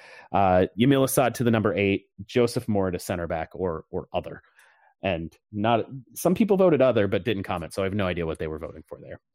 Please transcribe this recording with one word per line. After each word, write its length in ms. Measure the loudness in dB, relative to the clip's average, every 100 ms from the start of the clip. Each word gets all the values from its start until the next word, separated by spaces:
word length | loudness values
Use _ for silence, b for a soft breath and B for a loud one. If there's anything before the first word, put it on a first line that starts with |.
| B B B
Uh, 340 | 2 4 4 2 2
Yamil 280 | 4 4
Asad 320 | 2 2 0 0
to 80 |
the 80 | 2
number 200 | 2 2
eight, 340 | 2 0 0 -4 -20 -2
Joseph 400 | 0 2 0 -2
Mora 240 | -2 -2
to 80 | -4
center 300 | -6 -6 -4
back 220 | -6 -8
or, 300 | -4 -4 -4 -8
or 160 | -10 -6
other. 300 | -6 -6 -10 b b b b b _
And 320 | -4 -2 -6 -14 _
not, 340 | -2 0 0 -2 -12 -16
some 200 | -4 0
people 220 | 2 2 4
voted 260 | 4 4
other, 240 | 4 2 0
but 180 | -2
didn't 200 | -2 -4
comment, 280 | -4 -6 -6
so 100 | -4
I 20 |
have 100 | -4
no 120 | -2 -2
idea 180 | -2 -4
what 140 | -6
they 80 | -8
were 100 | -8
voting 240 | -12 -16 -18
for 100 | -18
there. 200 | -18 -20 _